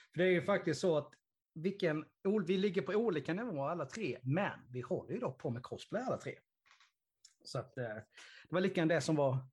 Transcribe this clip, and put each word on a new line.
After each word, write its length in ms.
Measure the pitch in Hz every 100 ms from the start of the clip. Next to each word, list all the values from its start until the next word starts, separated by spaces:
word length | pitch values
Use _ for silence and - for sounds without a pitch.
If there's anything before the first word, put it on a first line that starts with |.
| -
För 60 | -
det 60 |
är 60 | 185
ju 100 | 180
faktiskt 380 | 185 196 175 147
så 160 | 185 151
att 140 | 143 - _ _ _
vilken, 500 | - 170 196 175 156 143 _
ol-, 200 | 190 214
vi 140 | 170 190
ligger 240 | 202 180
på 100 | 139
olika 420 | 208 233 160 143
nivåer 340 | 175 247 156 135
alla 160 | 170 139
tre, 320 | - 185 117
men 440 | 127 156 190 92 -
vi 100 | 123
håller 320 | - 175 -
ju 60 | 185
då 120 | 226
på 180 | 131 151
med 120 | 120
cosplay 400 | - 110 - 185
alla 160 | 254 104
tre. 200 | - - _ _ _ _ _ _ _ _ - _
Så 140 | - 131
att, 200 | - -
eh, 60 | 117
det 100 | 107 - - - - -
var 60 | 165
lite 140 | 190
grann 140 | 185 160
det 120 | 165
som 160 | 143 156
var 220 | 139 131 -